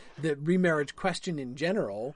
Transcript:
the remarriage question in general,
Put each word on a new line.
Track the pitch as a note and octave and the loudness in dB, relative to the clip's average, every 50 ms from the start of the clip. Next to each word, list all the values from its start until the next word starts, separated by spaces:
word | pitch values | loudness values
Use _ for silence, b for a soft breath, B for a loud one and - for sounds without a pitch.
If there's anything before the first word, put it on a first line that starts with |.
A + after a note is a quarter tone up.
| b b b D3 | b b b -4
the | D3 D#3+ D3 | -2 -2 -2
remarriage | C#3 D3 E3 F#3 F#3 F3+ E3+ D#3 D3+ C#3+ - - | 0 2 2 4 6 6 4 4 2 0 -2 -4
question | - - F#3 E3 - - F#3+ E3+ C#3+ | -2 -2 -2 -2 -2 -4 -4 -4 -4
in | C3 A#2+ B2+ | -4 -6 -4
general, | - D3+ F3 G#3 G#3 C#3+ G#2 G2 G#2 A#2 C#3 D3 | -2 0 0 2 0 0 -2 -4 -4 -6 -6 -8